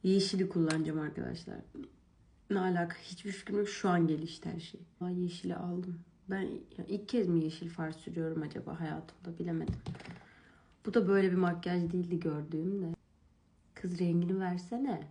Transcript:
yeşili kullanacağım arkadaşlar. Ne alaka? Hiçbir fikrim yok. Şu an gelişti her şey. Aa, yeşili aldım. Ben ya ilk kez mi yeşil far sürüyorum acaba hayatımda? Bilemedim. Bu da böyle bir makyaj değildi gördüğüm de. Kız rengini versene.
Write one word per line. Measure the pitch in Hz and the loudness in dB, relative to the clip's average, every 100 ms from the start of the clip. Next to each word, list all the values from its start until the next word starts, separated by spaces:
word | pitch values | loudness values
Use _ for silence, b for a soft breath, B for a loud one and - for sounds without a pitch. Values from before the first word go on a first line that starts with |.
yeşili | 190 196 190 190 180 | 6 6 4 2 2
kullanacağım | 175 160 160 156 156 | 4 4 4 2 0
arkadaşlar. | 151 - - - - - - - - - _ _ - _ _ | -2 -4 -6 -6 -8 -12 -12 -14 -16 -18 _ _ -20 _ _
Ne | 202 | 2
alaka? | 185 175 170 170 | 4 4 2 -2
Hiçbir | - 180 208 | -12 -10 -8
fikrim | 190 - 202 | -8 -2 0
yok. | 202 | 0
Şu | - 196 | 2 4
an | 175 165 | 6 6
gelişti | 151 165 - 170 | 4 -2 -6 -8
her | 170 | -8
şey. | - - - _ | -10 -14 -18 _
Aa, | 180 | -4
yeşili | 180 180 - 180 180 | 0 -2 -2 -6 -4
aldım. | 175 175 180 170 - _ - | -2 -4 -4 -8 -12 _ -4
Ben | 190 190 - - - | -2 -2 -6 -10 -12
ya | - | -4
ilk | 202 - | -4 0
kez | 247 185 | 2 4
mi | 165 | 4
yeşil | 156 - 170 | 2 -4 -10
far | - 160 | -4 -6
sürüyorum | 165 - 170 160 160 | -6 -8 -4 -2 -2
acaba | 151 - - 165 | -4 -6 -8 -6
hayatımda? | 160 156 165 - 175 170 | -4 -6 -10 -14 -12 -6
Bilemedim. | 170 165 160 - - - B B B B B B B B - | -2 0 0 -2 -4 -10 B B B B B B B B 2
Bu | |
da | 233 190 | 4 6
böyle | 196 190 | 6 6
bir | 180 | 4
makyaj | 180 170 180 180 170 | 4 2 0 2 2
değildi | 180 175 170 | 0 0 0
gördüğüm | 170 151 151 156 170 196 | 0 -2 -2 -2 -2 -2
de. | 175 165 _ _ _ _ _ _ _ | -4 -6 _ _ _ _ _ _ _
Kız | - 185 175 | -8 -6 0
rengini | 175 170 175 190 | 4 4 4 2
versene. | 185 180 - 240 277 175 147 | 0 -2 -4 -2 -2 -2 -6